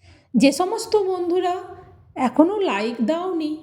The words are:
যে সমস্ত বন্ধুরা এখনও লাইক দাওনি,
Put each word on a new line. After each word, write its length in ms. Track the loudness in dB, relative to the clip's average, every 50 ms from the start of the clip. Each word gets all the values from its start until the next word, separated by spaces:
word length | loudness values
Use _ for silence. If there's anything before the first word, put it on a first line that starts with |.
| _ -20 -20 _ _ _ 2
যে 160 | 4 4 4
সমস্ত 440 | 4 2 0 -2 -4 -6 -2 0 0
বন্ধুরা 600 | 0 2 0 -2 -2 -2 -2 0 0 0 0 -2 -4 -8 -12 -16 -20 -20 -20 -20 -20 _ -14 -4
এখনও 440 | -2 -2 2 4 4 4 4 2 0
লাইক 460 | -2 -2 -2 -2 -4 -4 -4 -2 -2
দাওনি, 520 | -2 -2 -2 -4 -4 -4 -4 -4 -6 -6 -10